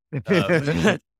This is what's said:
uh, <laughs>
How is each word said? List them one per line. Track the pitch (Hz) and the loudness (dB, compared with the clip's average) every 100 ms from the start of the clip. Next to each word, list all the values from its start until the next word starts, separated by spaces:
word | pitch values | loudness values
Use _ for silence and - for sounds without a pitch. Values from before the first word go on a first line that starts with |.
| _ 139 - | _ -10 -2
uh, | 185 190 170 | 0 2 0
<laughs> | 143 165 175 170 - _ | 0 0 0 0 -6 _